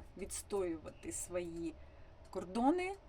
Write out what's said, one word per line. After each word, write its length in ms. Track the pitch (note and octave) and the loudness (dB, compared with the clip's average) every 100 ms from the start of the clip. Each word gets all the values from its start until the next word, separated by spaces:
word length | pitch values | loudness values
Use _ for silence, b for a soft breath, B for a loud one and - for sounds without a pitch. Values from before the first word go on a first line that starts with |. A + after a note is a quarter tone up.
| - F3+ | -4 -8
відстоювати 920 | F#3+ - - G3+ F3+ D#3+ C3+ - E3 | -6 -6 0 2 2 0 -6 -8 -6
свої 640 | - - F3+ E3+ E3+ E3 - B B B B - | -4 -2 0 0 -2 -4 -4 B B B B -6
кордони, 640 | F#3 F3 A3+ C4 F4+ F#4 G4 | -4 0 6 8 8 4 -2